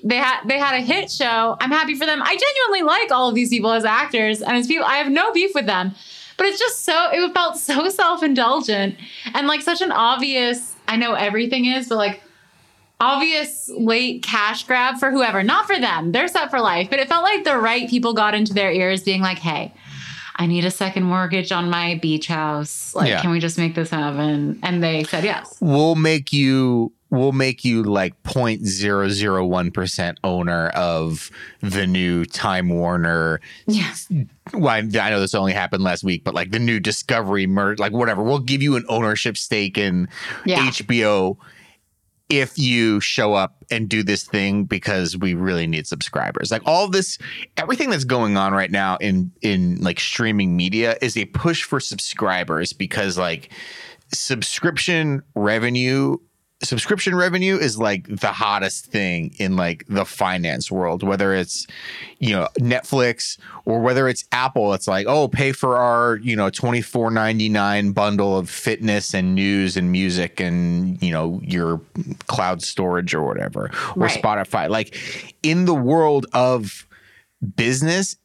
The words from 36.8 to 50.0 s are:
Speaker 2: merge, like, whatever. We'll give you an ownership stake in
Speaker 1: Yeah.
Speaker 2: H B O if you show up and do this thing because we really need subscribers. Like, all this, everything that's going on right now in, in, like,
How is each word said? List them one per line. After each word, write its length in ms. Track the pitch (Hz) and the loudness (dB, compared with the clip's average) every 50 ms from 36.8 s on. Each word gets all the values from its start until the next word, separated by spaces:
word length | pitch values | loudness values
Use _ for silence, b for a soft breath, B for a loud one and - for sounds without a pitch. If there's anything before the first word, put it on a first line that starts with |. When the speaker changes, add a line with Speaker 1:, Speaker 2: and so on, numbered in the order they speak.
| 90 107 104 - - - 123 117 110 95 101 101 95 95 | 0 -2 -4 -4 -2 0 0 0 2 0 0 0 2 2
Speaker 2:
merge, 320 | 95 98 101 98 104 107 | 2 2 0 0 0 0
like, 120 | 104 95 98 | -2 -2 0
whatever. 300 | 117 120 117 107 92 107 | 0 0 0 0 0 0
We'll 160 | 117 139 147 | 0 0 0
give 240 | 127 120 135 139 139 | 0 -2 -2 0 2
you 140 | 147 143 | 2 2
an 80 | 123 120 - | 0 0 -2
ownership 480 | 117 113 117 110 107 107 - 120 104 | -2 0 0 0 0 0 -2 -4 -4
stake 400 | - - - 117 107 101 98 95 | -4 -6 -2 -2 0 0 0 0
in 320 | 104 101 98 90 90 90 180 B B B B B B B | 0 0 2 2 0 0 -2 B B B B B B B
Speaker 1:
Yeah. 240 | - 185 151 131 131 | 0 0 2 2 0
Speaker 2:
H 180 | 123 - 107 | -2 -4 -4
B 180 | 101 120 120 110 | -2 0 2 4
O 320 | 107 104 98 92 92 98 B B B B B B B B B B _ _ _ _ _ _ _ _ _ | 4 4 2 2 0 -2 B B B B B B B B B B _ _ _ _ _ _ _ _ _
if 300 | 151 143 135 123 - - | 0 0 0 0 0 0
you 400 | 139 123 120 120 117 113 107 104 | 0 2 4 4 4 4 4 2
show 360 | 101 - - - 117 104 104 | 0 -2 0 0 2 2 4
up 280 | 98 95 110 _ _ - _ | 2 2 0 _ _ -10 _
and 200 | - 113 110 101 | -4 -4 -2 -2
do 120 | 104 110 107 | 0 -2 0
this 220 | 95 101 95 - | 0 0 -2 -2
thing 400 | - - 104 98 98 98 104 101 | -2 -2 0 0 2 0 0 0
because 540 | - - 95 - - 104 95 90 82 82 92 | -2 -4 -4 -2 -2 -2 0 -2 -2 -4 -2
we 160 | 92 95 90 | -2 -2 -2
really 320 | 85 92 92 90 85 85 | 0 0 0 0 0 0
need 200 | 82 80 78 76 | 0 -2 -4 -4
subscribers. 640 | - - 69 - - - 71 - - - - - - | -6 -8 -8 -8 -6 -4 -4 -4 -4 -4 -6 -4 -4
Like, 120 | 113 113 - | -4 -2 0
all 240 | - 156 175 202 202 | 2 2 2 2 2
this, 300 | 185 196 185 - - - B B B B B B _ - | 0 0 -2 -2 -6 -10 B B B B B B _ -8
everything 320 | 156 160 254 233 320 269 | -4 -2 -2 -2 0 -2
that's 140 | 220 156 135 | 0 -2 0
going 340 | 123 131 123 117 104 101 98 | 0 2 2 2 2 2 2
on 160 | 98 98 98 | 2 2 2
right 160 | 98 95 87 | 0 0 0
now 260 | 90 98 98 95 92 87 - | 0 0 0 0 0 0 0
in, 280 | 104 98 92 92 90 - _ - | 0 2 2 0 -2 -6 _ -2
in, 340 | 110 101 92 90 87 87 90 87 | 0 0 2 2 0 0 0 0
like, 180 | 90 87 - | -2 -2 -2